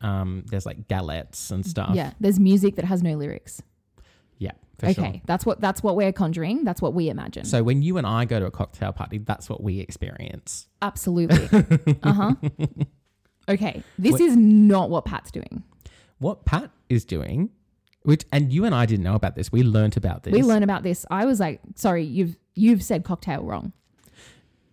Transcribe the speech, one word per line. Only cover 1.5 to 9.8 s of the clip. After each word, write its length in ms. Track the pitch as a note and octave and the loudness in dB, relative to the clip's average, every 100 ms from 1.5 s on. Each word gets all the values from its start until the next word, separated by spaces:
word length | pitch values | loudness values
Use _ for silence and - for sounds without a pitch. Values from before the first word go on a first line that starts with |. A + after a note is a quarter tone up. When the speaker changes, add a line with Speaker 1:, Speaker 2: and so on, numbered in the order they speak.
Speaker 1:
and 140 | F#2+ F#3 | -8 -6
stuff. 280 | E3+ - F#3 | -6 -2 -2
Speaker 2:
Yeah, 160 | C#3+ - | -2 -2
there's 180 | G3+ F#3+ | 0 4
music 360 | F#3+ G3 G3 F#3+ | 4 6 2 0
that 100 | F3 | -4
has 160 | F#3 | -2
no 120 | F3 D3+ | -2 -4
lyrics. 460 | C#3+ - - - - _ _ _ _ _ _ - | -8 -12 -16 -20 -20 _ _ _ _ _ _ -12
Speaker 1:
Yeah, 140 | F#2+ - _ - | -12 -12 _ -4
for 100 | - | 0
Speaker 2:
Okay, 240 | F#3+ D3+ | 0 -2
Speaker 1:
sure. 80 | G2 - | -6 -6
Speaker 2:
that's 180 | F#3 A#3 | -4 -2
what, 140 | G#3 | -2
that's 200 | G3+ G3 | -4 -2
what 140 | G#3+ F#3 | -2 0
we're 160 | G3 | 0
conjuring. 540 | F#3 E3 E3 D#3+ C4 B3 | 0 -2 -2 -4 -2 -2
That's 160 | F3+ | -2
what 100 | D#3 | -2
we 160 | F3 D#3+ | -2 -2
imagine. 360 | - - - G#2+ | -4 -10 -10 -2
Speaker 1:
So 180 | B2 | 0
when 180 | A#2 C#3 | 2 2
you 160 | D#3+ F#3 | 0 -2
and 80 | G#2 | -2
I 200 | A2+ A#2+ | -2 -2
go 140 | A2+ | -2
to 60 | F2+ | -4
a 60 | |
cocktail 400 | - G2+ - G2 | -6 -10 -6 -8
party, 260 | - - G#2+ | -6 -8 -8
that's 320 | G#2+ G#2 - | -6 -8 -8
what 140 | - | -8
we 160 | G2+ | -6
experience. 880 | F#2+ | -6